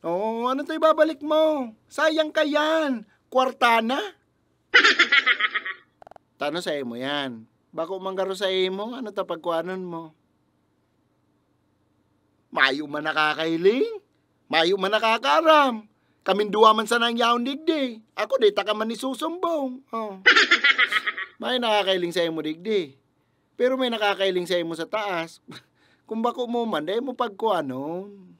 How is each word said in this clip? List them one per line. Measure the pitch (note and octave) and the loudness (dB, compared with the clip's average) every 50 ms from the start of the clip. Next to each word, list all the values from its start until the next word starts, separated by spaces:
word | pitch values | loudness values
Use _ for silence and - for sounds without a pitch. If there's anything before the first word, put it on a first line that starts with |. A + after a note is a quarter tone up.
| - | -4
Oo, | E3 E3+ F#3 G#3 A3 A3+ A3+ A#3 | -4 -4 -2 -2 -4 -4 -2 -2
ano | B3 C4 C4+ | -2 -2 -2
to'y | D4 D4+ D#4+ | -2 -4 -2
babalik | D#4+ D#4+ D#4+ D#4 D#4 D4+ D#4+ D#4+ C#4 C#4+ | 2 4 4 6 6 4 2 2 -6 -4
mo? | D4+ D4+ D#4 D#4+ D#4 D#4 C#4+ C4 A3+ A3 _ _ _ | 0 2 4 4 4 2 0 -4 -6 -10 _ _ _
Sayang | - - D4 D#4 D#4 D#4+ D#4 D4+ | -4 0 0 2 2 2 -2 0
ka | D4+ D#4 D#4 | 0 0 0
yan. | C#4+ D4 D4+ D4+ D#4 D#4+ D#4+ D#4 C#4+ B3+ A3+ G#3 _ _ _ _ | 2 2 0 2 2 2 0 0 0 -2 -4 -6 _ _ _ _
Kwarta | _ - B3+ B3+ B3+ B3+ - B3+ A#3+ A#3 A3+ | _ 0 2 2 2 0 2 4 4 4 4
na. | A3+ A3+ C4 D4+ G#4+ G4 - _ _ _ _ _ _ _ _ _ _ _ | 2 0 -2 -2 -4 -6 -10 _ _ _ _ _ _ _ _ _ _ _
<laughs> | - B4 - G#4+ - - - - C#4 - - B3+ A#3 - G#3 G#3+ - G#3 - G3 F#3+ - _ _ _ _ - - - - _ _ _ _ | 4 6 6 6 4 4 2 4 2 2 2 2 -2 0 -2 -4 -4 -6 -10 -10 -16 -16 _ _ _ _ -20 -20 -20 -20 _ _ _ _
Tano | C#3+ D3 D3 E3+ | -6 -4 -4 -4
sa | F3+ F#3+ D#3 | -4 -4 -4
imo | C#3+ C3+ A#2+ A#2 | -4 -4 -6 -8
yan. | A#2+ B2+ C#3 D3 D3 C#3 C3+ A#2+ A2 A2+ _ _ _ _ _ - | -6 -4 -4 -2 -2 -4 -6 -8 -12 -16 _ _ _ _ _ -8
Bako | D#3 E3 E3 F#3+ | -8 -6 -6 -6
man | F#3 F#3+ F#3+ F#3+ | -8 -6 -6 -4
garo | F#3 F#3+ F#3+ F#3+ | -4 -4 -4 -4
sa | F#3 G#3 | -4 -2
imo, | F#3 F#3+ F#3 F#3 F#3 F#3+ G3 G#3 A3+ B3+ | -2 0 0 0 -2 -2 -4 -8 -8 -8
ano | C#4 C4 G#3 | -10 -10 -8
ta | G3 G3+ F#3 | -6 -6 -6
pagkuhanon | E3+ F3 E3 D3+ F3 E3+ E3 E3 F3+ F#3 F#3+ | -6 -8 -6 -4 -2 -2 -2 -2 -4 -8 -8
mo? | F#3 F3+ E3+ E3 E3 D#3+ D3+ _ _ _ _ _ _ _ _ _ _ _ _ _ _ _ _ _ _ _ _ _ _ _ _ _ _ _ _ _ _ _ _ _ _ _ _ _ _ _ _ _ _ _ _ _ _ _ - | -8 -10 -10 -12 -12 -14 _ _ _ _ _ _ _ _ _ _ _ _ _ _ _ _ _ _ _ _ _ _ _ _ _ _ _ _ _ _ _ _ _ _ _ _ _ _ _ _ _ _ _ _ _ _ _ _ 0
Mayo | D#3+ C#3 C3+ C3+ C#3+ D3+ | 2 2 2 2 -2 -6
man | C#3+ C#3+ D3+ D3+ | -6 -8 -6 -6
nakakahiling. | D#3 D3+ D#3 D3+ D3+ D3+ D3+ D#3+ E3 E3 E3 F3 G3 A3+ C4 G#4 A#4 A4+ G4+ _ _ _ _ _ _ _ _ _ | -4 0 0 0 0 0 -2 -2 -2 -2 2 4 4 4 4 -2 -2 -4 -12 _ _ _ _ _ _ _ _ _
Mayo | _ - D#3+ E3 F3 G3 | _ 2 2 2 2 0
man | G3 F#3 F#3+ G#3 | 0 0 0 0
nakakaram. | G#3+ G#3+ A3+ A3+ A3+ A#3 C#4 D4 D#4+ D#4+ D#4+ D#4 D4+ C#4+ C4+ A#3 A3 G#3+ _ _ _ _ _ _ _ | 2 2 2 0 2 2 2 2 4 6 6 6 6 6 4 0 -4 -10 _ _ _ _ _ _ _
Kaming | _ - F#3+ G3+ G#3+ G#3 F#3+ | _ 0 0 0 0 0 4
duwa | G#3+ A3 A3 A3 | 8 8 8 8
man | A3 G#3+ | 6 2
sana | G#3+ A#3 A#3 A#3 A#3+ | 0 0 2 2 0
ang | A#3 | 0
yaon | A#3 A#3+ A#3 A#3+ A#3+ A#3+ | 0 2 2 2 0 -2
digdi. | C4+ C#4+ C#4+ D#4+ E4 D#4+ D4+ C4+ B3 A3+ A3 _ _ _ | -4 -6 -4 -2 -2 0 0 -2 -4 -6 -10 _ _ _
Ako, | - G#3+ G#3+ - | -6 -4 -2 0
di | - - G#3 G3+ | 4 4 4 4
ta | G3+ | 2
ka | F#3+ G3+ G#3+ | -2 -2 -2
man | G#3+ A3 A3 A#3 | -2 -2 -4 -4
isusumbong. | - - C4 C4 A3 D4+ D#4+ E4 F4+ F#4 E4+ E4+ D4+ C#4 C4 B3+ C4 _ _ | -4 -6 -6 -6 -4 -6 -6 -4 -4 -2 -2 -2 -2 -4 -4 -8 -10 _ _
Oh. | - A3+ A3 G#3+ F#3+ F#3+ F#3+ - - G#4+ G4+ - F4 - - C#4+ C4 | -8 -8 -8 -8 -10 0 2 4 4 4 4 2 0 0 2 0 2
<laughs> | - B3 - G#3 A3 - A3 - - F#3+ - _ _ | 2 0 0 -2 -4 -4 -6 -8 -10 -14 -14 _ _
May | A3+ A3+ B3 B3+ | -6 -4 -4 -2
nakakahiling | A#3+ A3+ G#3+ G#3 G3 F#3+ F#3+ F#3 F3 E3+ E3 | 0 0 2 2 2 2 0 0 0 -2 -2
sa | F3+ E3+ | -2 -2
imo | E3+ E3 D#3+ | -2 -2 -4
digdi. | D3+ D#3 D#3 D#3+ F3 A3 G#3+ G3 E3+ C3+ C3+ _ _ _ _ _ _ _ _ _ _ _ _ | -6 -6 -8 -6 -4 -2 -2 -2 -2 -4 -12 _ _ _ _ _ _ _ _ _ _ _ _
Pero | - A#3+ B3+ C4 | -2 0 0 0
may | C4 C4 B3 | 0 -2 -2
nakakahiling | A3+ G#3+ G#3+ G3+ G3 F3+ G3 G3 F#3 F3+ F3 | -2 0 0 0 2 2 0 0 0 0 -2
sa | E3 F#3 | 0 -2
imo | F3 E3+ E3 E3 | -2 -2 -4 -4
sa | D#3 E3 | -6 -6
taas. | D#3+ - G#3+ G#3 G3+ F#3 E3+ E3 E3 - - _ - | -4 -4 -4 -2 -2 -4 -4 -4 -6 -12 -20 _ -20
<laughs> | - - _ _ _ _ _ _ _ _ _ | -20 -20 _ _ _ _ _ _ _ _ _
Kung | - A3 A3 | -10 -6 -2
bako | A3+ A#3+ A#3 B3 B3 | -2 -2 -2 -2 -6
mo | A#3 A#3+ A#3+ A#3 | -4 -2 -2 -2
man, | A3 F#3+ D#3 D3+ | -2 -2 -4 -2
dahil | D#3+ G3 A#3 - | -2 -4 -4 -4
mo | C#4 A#3+ | -6 -6
pagkuhanon. | - B3 A#3 G3+ F#3+ A3 A3 G3 E3+ D3 C3+ B2+ C3 C#3 D3+ E3 F3+ G3 G#3 G3+ G3+ F#3 F3+ F3 E3+ | -6 -6 -6 -6 -4 0 0 0 0 -2 -4 -6 -8 -8 -8 -8 -10 -10 -12 -18 -20 -20 -20 -20 _